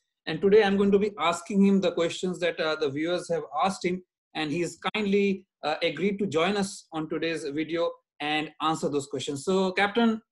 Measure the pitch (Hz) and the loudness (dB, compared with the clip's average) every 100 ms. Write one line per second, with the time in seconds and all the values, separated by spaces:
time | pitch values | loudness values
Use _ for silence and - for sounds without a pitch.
0 | _ _ - 160 196 208 202 196 202 196 | _ _ -8 0 6 6 6 4 4 4
1 | 208 196 160 170 - 202 196 196 185 170 | 2 0 0 0 -2 4 6 6 2 0
2 | 165 - 185 165 170 165 160 156 151 139 | -2 -2 -6 -2 -2 0 -2 0 -2 -2
3 | 160 175 175 165 151 147 190 190 175 185 | -2 -2 -2 -4 -4 -2 0 0 -4 -4
4 | - _ _ - 151 156 165 - 190 214 | -8 _ _ -6 -4 -2 -4 -6 -6 -2
5 | 208 202 202 190 - _ 147 156 170 147 | 2 4 4 0 -6 _ -4 -2 -2 0
6 | 196 202 185 147 175 208 196 - - 160 | -2 0 -2 0 0 0 -2 -6 -12 -10
7 | 156 - 165 156 156 143 151 165 170 - | -6 -4 -4 -4 -6 -6 -4 -2 -2 -4
8 | _ _ 147 151 147 - 151 160 165 143 | _ _ -4 -2 -4 -4 -4 -2 -2 -4
9 | 135 135 139 139 - 190 190 185 202 233 | -4 -8 -6 -6 -2 0 0 0 0 2
10 | 233 220 - | 2 0 -8